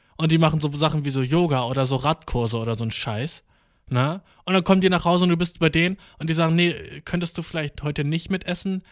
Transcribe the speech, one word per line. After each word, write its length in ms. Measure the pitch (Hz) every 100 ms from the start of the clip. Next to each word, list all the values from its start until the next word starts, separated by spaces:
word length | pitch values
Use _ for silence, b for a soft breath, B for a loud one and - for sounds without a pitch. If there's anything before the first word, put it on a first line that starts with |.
| b b
und 160 | 160
die 60 | 160
machen 220 | 156 156
so 100 | 147
Sachen 340 | 143 156 151
wie 60 | 143
so 120 | 135
Yoga 420 | 127 165 175 135
oder 220 | 123 135 131
so 100 | 135
Radkurse 600 | 139 160 - 120 117 113
oder 160 | 113
so 100 | 110
ein 60 | 113
Scheiß, 520 | - - 107 156 - _ _ _ _ -
ne? 340 | 123 139 190 - b
Und 100 | -
dann 100 | 190
kommen 160 | 180 190
die 80 | 185
nach 160 | 175
Hause 200 | 175 180
und 60 | 180
du 60 | 170
bist 220 | 175 -
bei 100 | 160
denen 300 | 156 175 196 B B
und 120 | 160
die 40 |
sagen, 220 | 160 160 165
„Nee, 460 | 175 - 156 170
könntest 320 | - 180 170 -
du 60 |
vielleicht 400 | 170 165 147 -
heute 220 | 147 147
nicht 260 | 143 165 -
mitessen? 520 | 185 - 175 190 190 -